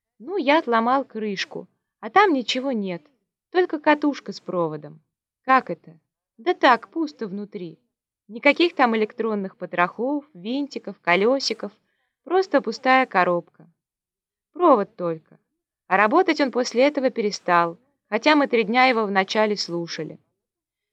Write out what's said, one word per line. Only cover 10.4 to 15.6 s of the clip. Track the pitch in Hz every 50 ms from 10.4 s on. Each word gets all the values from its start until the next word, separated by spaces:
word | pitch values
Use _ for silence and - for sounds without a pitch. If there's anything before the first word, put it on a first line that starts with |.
| 175 220 254 285 285 269 - 233 - 208 196 _
колесиков, | - - 175 190 202 240 269 269 - - 220 - 208 202 - _ _ _ _ _ _ _ _ _ -
просто | - 349 381 381 - - 269
пустая | 196 220 220 - - 262 262 262 254
коробка. | - - 190 175 180 175 175 165 _ _ _ 160 _ _ _ _ _ _ _ _ _ _ _ _ _ _ _ _ _ -
Провод | 302 359 320 262 208 196 - _
только. | - 175 170 165 160 _ _ _ _ _ _ _ _